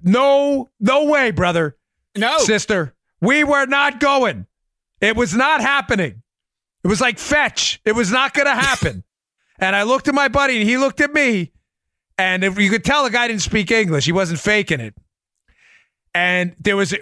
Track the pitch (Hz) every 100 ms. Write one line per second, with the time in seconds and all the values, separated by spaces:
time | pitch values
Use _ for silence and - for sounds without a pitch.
0 | 175 240 277 277 285 277 240 _ 214 277
1 | 294 294 247 165 180 170 156 - _ _
2 | _ 202 233 311 392 214 - 196 147 -
3 | _ _ 196 294 294 277 269 277 294 254
4 | 285 277 233 107 92 _ _ _ _ _
5 | 214 220 226 214 277 302 240 277 269 220
6 | 151 104 - _ _ _ _ _ 180 208
7 | 247 208 - 294 262 - - - - 220
8 | 190 247 277 285 285 247 269 254 156 95
9 | - _ _ _ _ _ 190 202 214 262
10 | 294 285 277 277 277 240 214 254 269 269
11 | 285 302 269 208 165 - _ _ _ _
12 | _ - 185 185 190 190 196 214 202 294
13 | 262 240 240 214 - 220 180 226 196 147
14 | 151 180 175 165 208 208 202 147 110 -
15 | _ _ _ _ _ _ _ _ _ _
16 | _ 175 180 180 175 - 208 196 196 202